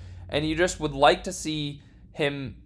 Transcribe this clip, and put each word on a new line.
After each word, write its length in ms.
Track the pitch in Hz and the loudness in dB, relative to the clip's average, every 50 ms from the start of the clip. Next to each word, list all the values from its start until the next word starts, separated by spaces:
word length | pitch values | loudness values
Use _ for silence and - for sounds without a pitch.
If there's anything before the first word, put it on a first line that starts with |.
| - - - - - - | -16 -16 -16 -16 -10 -4
And 200 | - 139 151 156 | -4 -2 0 0
you 60 | 160 | 0
just 240 | 156 175 180 175 - | 2 2 0 0 -2
would 140 | 156 151 139 | -4 -4 2
like 320 | 135 143 151 185 180 - | 6 6 6 6 6 0
to 80 | 196 180 | -8 -8
see 500 | - - 160 156 151 147 143 139 - - - - - - - - | -6 -6 -6 -4 -4 -4 -6 -8 -10 -16 -20 -20 -20 -20 -12 -4
him 500 | - 160 143 139 143 139 117 95 - - | 0 0 0 0 -2 -8 -10 -10 -14 -18